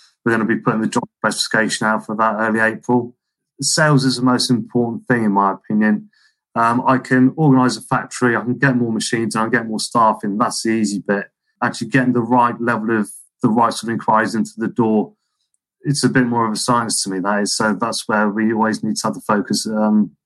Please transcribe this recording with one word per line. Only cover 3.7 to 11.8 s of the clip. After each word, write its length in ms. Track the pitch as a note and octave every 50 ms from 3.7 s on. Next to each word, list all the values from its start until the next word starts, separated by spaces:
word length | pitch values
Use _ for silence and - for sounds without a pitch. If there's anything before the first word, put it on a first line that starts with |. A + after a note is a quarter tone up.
| - E3+ D#3 D3+ D3 C3 B2+
is 120 | C3 A#2+
the 80 | B2 B2
most 260 | B2+ B2 A#2 - -
important 560 | B2 A2 A2 - - B2 A#2+ A#2 A#2 G#2+ -
thing, 160 | - B2 A#2 A2
in 80 | G#2
my 220 | G2 G2 G2 G2 F#2+
opinion. 580 | - _ - G#2+ G#2+ G#2+ G#2+ G#2+ G#2 - - _ _ _ _ _ _ _ _ -
Um, 260 | A2+ A#2 A#2 A#2 B2 A#2+
I 140 | B2 C3 B2
can 340 | - - C3 B2+ B2+ C3 -
organise 400 | D#3 D#3 C#3+ C3 C3 B2+ B2 G#2+
a 60 | A2 -
factory, 520 | - C3 A#2 - - - - B2 A#2+ A#2
I 60 | G#2+
can 180 | G#2 B2 A#2+ A2
get 160 | - C#3 B2+
more 160 | B2 A#2+ A#2
machines, 460 | A2 G#2+ G#2+ - B2 A2+ A2+ G#2 -
and 60 | A2+ A2
I 20 |
can 80 | A2 A#2
get 160 | A#2 A2+ A2+
more 100 | A2 G#2
staff 460 | - - - A#2+ A2+ A2 G#2 - -
in. 120 | G#2 G2 G#2+
That's 260 | B2 A2 - - -
the 60 | A#2
easy 280 | A2+ A2+ G#2+ G2 G2+ F#2+
bit. 280 | - - G2+ G2+ - - _ _ _ _ _ _ A#2+
Actually 280 | A#2+ - -